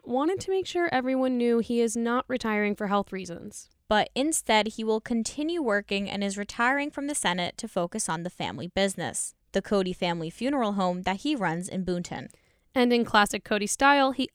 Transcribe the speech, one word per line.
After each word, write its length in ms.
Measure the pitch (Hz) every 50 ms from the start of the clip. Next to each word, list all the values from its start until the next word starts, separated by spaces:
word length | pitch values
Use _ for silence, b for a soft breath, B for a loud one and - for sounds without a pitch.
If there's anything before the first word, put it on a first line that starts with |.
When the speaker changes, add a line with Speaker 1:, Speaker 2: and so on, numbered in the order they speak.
| -
Speaker 1:
wanted 340 | - 240 254 285 320 392 370
to 120 | - -
make 140 | 381 381 359
sure 240 | - - 349 349 339
everyone 460 | - - 254 254 262 262 262 262 254 240
knew 220 | 240 240 233 233
he 220 | 220 - 240 233
is 160 | 233 233 214 233
not 280 | 233 233 240 247 - -
retiring 440 | - 240 - 226 214 208 208 208 208
for 140 | - 214 196
health 240 | 202 202 196 -
reasons. 580 | - 185 185 175 170 185 - 208 - - - - _ _ _ -
Speaker 2:
But 200 | 214 214 - - -
instead, 540 | - 269 311 320 - - - 226 214 208 220
he 160 | - - 220
will 160 | 220 220 220
continue 600 | - - 247 226 220 - - - 302 311 339 349
working 480 | 294 233 202 202 202 - 202 196 202 196
and 140 | - 202 202
is 140 | 202 196 202
retiring 520 | 202 - - - 233 247 269 285 285 294
from 180 | - - 277 285
the 60 | 294
Senate 440 | - - 196 175 180 175 - - -
to 100 | - 220
focus 400 | - 190 175 175 - 214 - -
on 160 | 165 160 170
the 60 | 180
family 380 | - - 156 87 92 - 120 175
business, 680 | - 190 196 196 190 - - 120 - - - - - _ _ _
the 100 | - 196
Codey 320 | 190 - 214 202 190 180 180
Family 360 | - 190 175 170 170 165 160
Funeral 420 | - - 226 262 294 277 240 208 208
Home 280 | 196 190 180 180 180
that 160 | 180 185 190 196
he 180 | - 285 311
runs 320 | 254 196 170 160 170 180 -
in 160 | - 185 185
Boonton. 460 | 175 180 175 175 - - - - - b b b b b b b b b
Speaker 1:
And 200 | 262 247 247 240
in 100 | 240 233
classic 400 | - - 214 208 202 - 208 -
Codey 240 | - 220 208 208 202
style, 460 | - - 277 277 285 285 269 262 262
he 160 | - 262 -